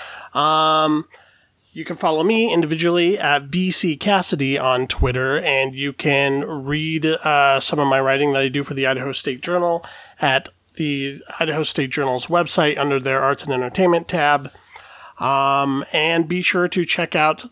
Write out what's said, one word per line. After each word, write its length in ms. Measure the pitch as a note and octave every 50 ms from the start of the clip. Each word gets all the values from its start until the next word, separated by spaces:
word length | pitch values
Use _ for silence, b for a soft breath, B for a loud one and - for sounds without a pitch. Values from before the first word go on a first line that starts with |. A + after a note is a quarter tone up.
| B B B B B B -
Um, 720 | C3 D3 D#3 D#3 D#3 D#3 D#3 D#3 D#3 D#3 D#3 D3+ D3+ E3 - b b b b b b b b b _ _ _ _
you 120 | D#3+ D#3+
can 120 | - F3
follow 260 | E3+ - E3+ D#3 D#3 D#3+
me 300 | G3 A3+ A3 A3+ A#3 E3
individually 640 | E3+ E3+ D3+ D#3+ D#3+ E3 F3 E3+ F3 E3+ E3+ G3 -
at 260 | - D3 C#3+ C#3+ C#3
V 260 | C#3 C#3+ F3+ F#3 F#3
C 260 | - - - F3+ D3+
Cassidy 600 | C3+ - G#3 G3+ F#3+ F3 - - D3 C#3 C3 C3+ -
on 280 | C3+ C3 B2+ B2 B2+ B2+
Twitter, 500 | - - C#3+ B2+ B2 B2+ C3 C3 C#3 D#3
and 360 | - E3 C#3 C3+ C3+ C3+ C3
you 180 | C3 C#3 C#3+ C3+
can 480 | - - D3+ C#3 C#3 C#3 C#3 C#3 C#3 C#3+
read, 600 | - E3 C#3+ C3 C3+ D3 D3+ D#3 D#3+ D#3+ D#3+ D3
uh, 540 | D#3 D#3+ D#3 - D#3 D3+ C#3+ C#3 C3+ C3+ C3+
some 180 | - - - D3+
of 80 | C#3+ C#3
my 120 | C3+ C3+
writing 320 | C3+ C3+ C3+ C#3 D3 D3 C#3
that 100 | C3+ C3+
I 60 | C3+
do 140 | C3 C#3+ C#3
for 100 | - D3+
the 120 | C3+ C3+
Idaho 260 | C3 C3 B2+ B2+ C#3 C3
State 280 | - - D3+ B2+ B2 -
Journal 420 | E3+ F3 F3+ F3 F3 E3+ E3+ E3+ B B B B B B B
at 280 | - C#3+ C3 C3 - - _ _ _ _ _
the 460 | - D#3+ D3+ C#3+ C#3 C#3 C#3 C#3 C#3 - - - -
Idaho 220 | E3 D#3+ D3 D#3 D#3
State 280 | - - - C#3 C3+
Journal's 360 | - - C#3+ C3+ B2+ B2+ -
website 520 | - E3 F3 E3+ D3+ - - D#3+ D3+ D3+ D3
under 200 | C#3 C#3+ C#3 C3+
their 220 | B2+ C3+ C3+ C3+ C3+
Arts 220 | C3+ C#3 - -
and 80 | D3 C3+
Entertainment 560 | B2+ B2+ B2 - - F#3+ F3+ E3+ E3+ E3 -
tab. 440 | - E3+ D3 D3 D3 C#3+ C#3 C#3 B B B B B B B B B B B B B -
Um, 640 | - B2+ C#3 C3+ C#3 C#3 C#3 C#3 C#3 C#3 C3+ C3+ C#3 - -
and 340 | E3 D3+ E3 E3 E3 E3 D#3
be 140 | F3+ F3+ F3
sure 240 | - - F#3 F3 F3
to 160 | - F#3+ E3+
check 300 | - - - E3+ - -
out 300 | E3 D3+ D#3 D#3 - - B3